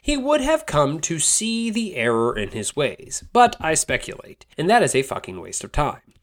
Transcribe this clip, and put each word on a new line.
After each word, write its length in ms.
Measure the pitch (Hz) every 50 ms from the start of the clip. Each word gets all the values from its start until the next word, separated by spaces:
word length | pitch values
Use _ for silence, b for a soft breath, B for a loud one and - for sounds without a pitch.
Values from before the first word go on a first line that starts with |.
he 160 | - - 294
would 240 | 277 254 285 302 294
have 240 | 262 302 320 311 311
come 340 | - - 147 143 135 147 165
to 180 | - - 170 156
see 500 | 147 - - - 214 226 226 226 226 226
the 260 | 208 233 226 202 -
error 400 | 127 113 120 117 113 117 120 113
in 120 | 107 104 92
his 240 | - 113 101 - -
ways. 480 | 143 143 113 90 - - - - - - - -
But 220 | 240 240 226 - -
I 140 | - 160 160
speculate, 720 | - - - 131 120 - - - - - - - - - _ -
and 120 | - 156 185
that 140 | 226 - 170
is 120 | 127 -
a 60 | 131 135
fucking 360 | - - 95 - - 92 90
waste 240 | 87 92 92 - -
of 80 | 101
time. 300 | - 143 147 123 - - _ _ _ _